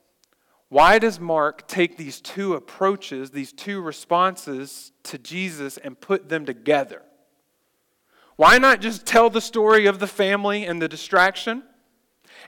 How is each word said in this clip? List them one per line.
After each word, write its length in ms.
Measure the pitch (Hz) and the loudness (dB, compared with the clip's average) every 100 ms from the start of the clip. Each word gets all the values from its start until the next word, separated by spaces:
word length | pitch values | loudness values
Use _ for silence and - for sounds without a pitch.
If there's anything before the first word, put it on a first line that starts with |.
| _ _ _ _ _ _ _ | _ _ _ _ _ _ _
Why 300 | 135 165 220 | 4 6 4
does 220 | 226 170 | 2 -4
Mark 460 | 170 160 151 - - | -4 -2 -2 -4 -8
take 280 | - 175 175 | -4 -4 -4
these 240 | 147 - | -16 -16
two 340 | - 190 196 | -14 -8 -6
approaches, 760 | 156 - - 190 196 - 135 135 | -6 -8 -4 -2 -2 -8 -12 -12
these 220 | 143 135 | -12 -14
two 280 | - 196 196 | -14 -12 -10
responses 1080 | 165 147 - 175 185 185 - 131 139 - - _ | -12 -14 -4 0 0 -2 -10 -12 -12 -18 -20 _
to 160 | - 139 | -18 -18
Jesus 580 | 123 175 190 156 139 - | -12 -8 -8 -8 -12 -12
and 240 | 139 127 | -16 -16
put 280 | - 190 147 | -6 -6 -4
them 180 | 160 139 | -8 -6
together? 560 | 117 110 147 135 87 _ _ _ _ _ _ _ _ _ _ _ _ _ - | -6 -2 -2 -2 -12 _ _ _ _ _ _ _ _ _ _ _ _ _ 4
Why 200 | 156 247 | 6 8
not 240 | 269 220 | 6 2
just 240 | 214 214 | -2 -10
tell 240 | - 226 233 | 0 4 4
the 140 | 220 | 2
story 420 | - 233 214 214 | -4 0 4 4
of 140 | 202 196 | 4 0
the 80 | 196 | -4
family 580 | - 196 202 202 208 | -2 -2 0 -2 -4
and 160 | 185 170 | -6 -6
the 80 | 160 | -6
distraction 760 | 156 - 190 185 190 233 240 - _ _ _ _ _ _ - | -8 -2 2 2 0 -8 -8 -12 _ _ _ _ _ _ -20